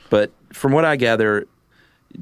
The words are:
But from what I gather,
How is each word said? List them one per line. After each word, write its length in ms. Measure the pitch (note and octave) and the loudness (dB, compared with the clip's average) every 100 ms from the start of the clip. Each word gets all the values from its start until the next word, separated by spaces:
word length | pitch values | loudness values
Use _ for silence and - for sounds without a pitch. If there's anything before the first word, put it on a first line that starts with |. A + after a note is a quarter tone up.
| - | -2
But 200 | G#2+ G#2 - _ | 0 0 -6 _
from 200 | - C#3 | -6 0
what 140 | D3 D#3+ | 0 0
I 120 | C#3+ | 0
gather, 500 | A#2+ A2+ A2 G#2 - _ _ _ _ _ _ - | 0 0 0 -2 -6 _ _ _ _ _ _ -20